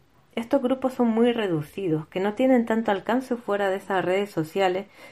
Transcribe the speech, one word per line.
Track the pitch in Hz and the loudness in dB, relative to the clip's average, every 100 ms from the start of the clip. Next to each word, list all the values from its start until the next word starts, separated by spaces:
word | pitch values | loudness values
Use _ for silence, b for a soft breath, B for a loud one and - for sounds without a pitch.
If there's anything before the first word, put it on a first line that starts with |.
| _ _ _ - | _ _ _ -8
estos | 233 285 | 0 0
grupos | 247 262 262 | 2 -2 -2
son | 254 233 | 0 2
muy | 220 240 | 4 2
reducidos, | 233 202 156 147 - 190 156 156 | 2 -2 -2 -4 -6 -2 -2 -2
que | 185 | -4
no | 202 | -2
tienen | 208 262 254 226 | 2 4 4 2
tanto | 220 226 | 0 0
alcance | 196 - 247 254 233 | -2 0 -2 -2 -6
fuera | - 202 196 | -2 -2 0
de | 190 | -2
esas | - 190 | -2 -2
redes | 180 190 202 | 0 0 -2
sociales | - 156 196 190 185 202 B B | -4 -4 0 0 0 -6 B B